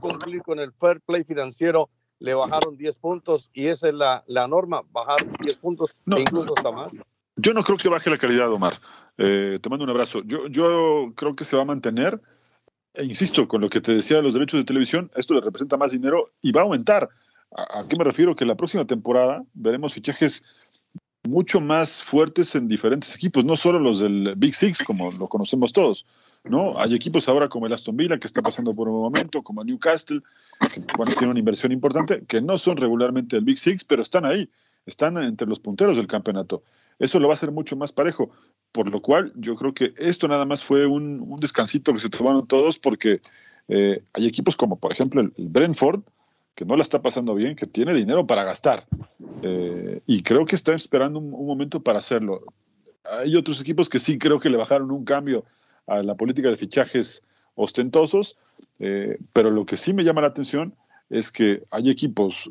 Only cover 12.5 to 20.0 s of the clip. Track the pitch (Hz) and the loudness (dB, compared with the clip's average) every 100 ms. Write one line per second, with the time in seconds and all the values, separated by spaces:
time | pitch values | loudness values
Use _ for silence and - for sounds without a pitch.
12.5 | _ _ _ _ - 135 104 196 - 117 | _ _ _ _ -10 -6 -2 0 2 2
13.5 | 110 101 107 - 110 98 156 143 123 143 | 2 0 0 2 2 4 2 4 2 0
14.5 | 156 120 135 127 165 175 - 123 147 107 | 0 0 0 0 -2 -4 -6 0 0 0
15.5 | 98 139 139 139 127 131 165 - _ - | -4 -2 0 0 0 0 0 -2 _ 0
16.5 | 208 208 143 117 208 - _ _ _ _ | 2 4 2 2 2 2 _ _ _ _
17.5 | - - 107 101 170 151 127 175 160 120 | -12 -10 -8 -4 0 2 4 4 4 0
18.5 | 107 170 202 135 120 117 123 127 147 262 | 0 -2 -2 -2 -2 2 4 4 0 -8
19.5 | - 110 123 147 120 | -6 -2 -2 -4 -8